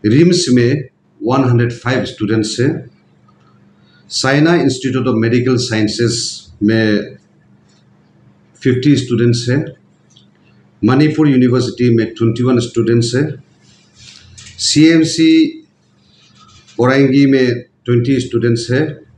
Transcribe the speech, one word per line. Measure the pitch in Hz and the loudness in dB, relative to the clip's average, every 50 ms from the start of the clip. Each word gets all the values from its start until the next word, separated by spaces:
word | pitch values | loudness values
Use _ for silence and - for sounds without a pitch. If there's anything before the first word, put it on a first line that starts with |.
| - 107 | 0 2
रिम्स | 110 139 170 180 180 170 - 135 | 4 4 4 4 4 2 0 2
में | 123 123 120 120 139 151 - - _ _ _ _ _ _ - | 2 2 2 0 0 -2 -6 -10 _ _ _ _ _ _ -4
वन | 110 127 131 135 | -2 0 0 2
हंड्रेड | 123 120 117 120 120 - | 2 2 2 0 0 -4
फ़ाइव | - - 123 131 117 101 | -6 -6 -4 -4 -4 -4
स्टूडेंट्स | - - - 113 98 110 110 107 - - - | -6 -8 -8 -4 -2 -2 -2 -2 -4 -4 -2
हैं, | 120 139 165 165 - - _ _ _ _ _ _ _ _ _ _ _ _ _ _ _ _ _ _ _ _ _ _ _ _ | -2 -2 -2 -4 -10 -16 _ _ _ _ _ _ _ _ _ _ _ _ _ _ _ _ _ _ _ _ _ _ _ _
साइना | - - - 131 139 147 151 165 175 | -10 -4 -2 0 2 2 2 2 2
इंस्टीट्यूट | 170 139 139 123 - - 135 131 131 127 | 2 2 0 -2 -2 -6 -4 -4 -2 -2
of | 131 117 | -2 -2
मेडिकल | 113 110 120 117 123 117 127 131 | 0 0 0 0 0 0 0 -2
साइंसेज | 117 - - 110 107 107 104 101 - 120 113 92 - - - - - - - - - 101 | -2 -2 -4 -2 -2 -2 -2 -2 -2 -2 -2 -2 -4 -6 -8 -12 -14 -20 -20 -10 -2 0
में | 104 110 113 110 107 104 101 - - - - _ _ _ _ _ _ _ _ _ _ _ _ _ _ _ _ _ _ _ _ _ _ _ _ _ _ _ _ - | 0 2 2 2 2 0 -2 -4 -6 -14 -20 _ _ _ _ _ _ _ _ _ _ _ _ _ _ _ _ _ _ _ _ _ _ _ _ _ _ _ _ -2
फिफ्टी | 131 120 123 - 147 143 | 0 0 0 2 2 2
स्टूडेंट्स | 120 - - 120 107 117 120 - - - 123 | 2 0 -2 -2 0 2 0 0 0 -2 -2
हैं, | 123 147 160 151 - _ _ _ _ _ _ _ _ _ _ _ _ _ _ _ _ _ _ _ _ _ - | -2 -2 -4 -6 -12 _ _ _ _ _ _ _ _ _ _ _ _ _ _ _ _ _ _ _ _ _ -2
मणिपुर | 107 127 135 151 151 151 151 156 147 | 0 2 2 2 2 2 2 2 2
यूनिवर्सिटी | 135 127 127 123 123 127 120 107 - - 120 120 117 | 4 2 2 2 2 0 -2 -4 -4 -2 0 2 2
में | 117 113 110 - | 2 0 -2 -4
ट्वेंटी | - 117 117 107 - 123 | -2 -2 -2 -2 0 -2
वन | 127 123 120 | 0 0 0
स्टूडेंट्स | 117 - - 117 110 104 120 120 117 117 - | -2 -2 -4 -4 -2 0 0 0 0 0 -2
हैं, | 127 147 156 - - - _ _ _ _ _ _ _ _ _ _ _ - - - - - - - - - - - - | -2 -2 -4 -6 -12 -18 _ _ _ _ _ _ _ _ _ _ _ -20 -20 -20 -20 -20 -20 -20 -20 -20 -20 -14 -8
सीएमसी | - - - 143 156 160 165 160 160 156 - - 165 160 160 160 160 143 - - - _ _ _ _ _ _ _ _ _ _ _ _ _ _ _ - _ - - _ _ - - | -6 -2 2 4 4 6 4 4 2 0 0 0 2 2 4 4 2 0 -2 -12 -20 _ _ _ _ _ _ _ _ _ _ _ _ _ _ _ -20 _ -20 -20 _ _ -4 -2
कोरांगी | 117 127 131 135 139 131 131 139 139 | 0 2 2 2 2 2 4 2 2
में | 135 135 135 127 123 117 120 - _ _ _ _ | 4 2 2 2 0 -2 -4 -8 _ _ _ _
ट्वेंटी | - 120 120 120 127 135 127 | -2 0 0 2 0 -2 -2
स्टूडेंट्स | 120 - - 117 - 120 117 113 - - | -2 -2 -4 -2 0 0 0 -2 -2 -2
हैं। | 123 135 156 151 147 - - _ - | -2 -2 -2 -4 -6 -12 -18 _ -20